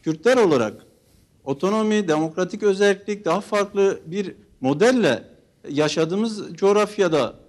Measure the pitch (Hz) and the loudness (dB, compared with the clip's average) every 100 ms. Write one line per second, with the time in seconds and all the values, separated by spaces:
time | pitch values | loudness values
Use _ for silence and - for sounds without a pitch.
0 | 160 160 233 254 202 135 110 - - _ | -6 -2 2 4 4 2 0 -6 -20 _
1 | _ _ _ _ 135 139 185 220 214 214 | _ _ _ _ -10 -4 -2 0 0 0
2 | 180 156 160 160 180 208 208 196 202 196 | 0 0 -2 -4 -6 -2 -2 2 2 0
3 | 208 208 190 185 208 208 202 202 196 165 | -4 -6 -2 -2 -2 -2 -2 0 0 0
4 | 160 190 190 - _ _ 131 147 226 262 | -8 -8 -8 -10 _ _ -2 2 2 4
5 | 175 107 - - _ _ 151 147 151 151 | 2 0 -6 -20 _ _ -8 -2 0 0
6 | 160 190 226 208 - 165 196 208 202 208 | -2 -2 -4 -6 -12 -2 2 2 0 0
7 | 185 156 117 - | 0 2 -2 -6